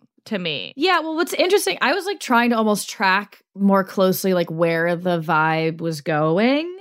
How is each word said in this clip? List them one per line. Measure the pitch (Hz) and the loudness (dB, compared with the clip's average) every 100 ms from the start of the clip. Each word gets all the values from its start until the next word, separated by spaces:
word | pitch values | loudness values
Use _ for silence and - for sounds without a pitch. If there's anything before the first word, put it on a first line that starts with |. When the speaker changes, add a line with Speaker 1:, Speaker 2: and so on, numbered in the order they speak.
| _ _ - | _ _ -10
Speaker 1:
to | 208 | -6
me. | 175 143 90 - | -6 -8 -10 -4
Speaker 2:
Yeah, | 330 349 | 0 0
well, | 311 311 | -2 -4
what's | 320 | -4
interesting, | 294 359 403 392 - | 0 2 2 0 -2
I | 226 | 0
was, | 349 370 | 0 -4
like, | 403 | -8
trying | - 240 240 | 0 2 4
to | 233 | 2
almost | 214 208 - | 2 0 -2
track | - 196 190 208 - _ 190 | -2 0 2 -2 -14 _ -2
more | 202 196 | 4 4
closely, | 190 - 190 185 196 | 2 2 2 2 0
like, | 180 175 | 0 0
where | 160 170 165 170 175 | 0 0 2 0 -2
the | 180 175 | -2 -2
vibe | 160 156 156 160 160 165 | 0 0 2 0 -2 -4
was | 165 156 | -6 -6
going. | 156 151 156 165 233 285 339 370 | -4 0 0 2 2 0 -4 -8